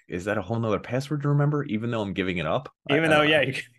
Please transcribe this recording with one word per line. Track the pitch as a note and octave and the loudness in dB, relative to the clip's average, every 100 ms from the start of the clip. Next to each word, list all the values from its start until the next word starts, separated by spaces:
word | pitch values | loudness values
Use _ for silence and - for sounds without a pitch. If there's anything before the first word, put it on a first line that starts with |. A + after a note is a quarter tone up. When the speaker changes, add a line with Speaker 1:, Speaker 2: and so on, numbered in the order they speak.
| _ | _
Speaker 1:
is | F2 G2+ | -6 -2
that | G#2+ | -2
a | |
whole | - A#2 | -2 -2
nother | A2+ G2 | 0 -2
password | - B2 C#3 D3+ | -2 -4 -4 -4
to | C#3+ | 0
remember, | C#3+ C#3+ D3 | 2 2 0
even | - G#2+ A#2+ | -2 -4 -2
though | A#2 | -2
I'm | G2+ | -2
giving | F#2 F#2 F2 | -2 0 0
it | |
up? | D#2 A2+ C#3+ _ - | 0 -2 -4 _ -2
I, | D3 | 0
Speaker 2:
Even | D#3+ | 4
Speaker 1:
I | |
Speaker 2:
though, | D3+ | 4
Speaker 1:
don't | D3+ | 4
Speaker 2:
yeah, | D#3 | 4
Speaker 1:
know. | B2+ | 2
Speaker 2:
you | |
can | - - | -2 -10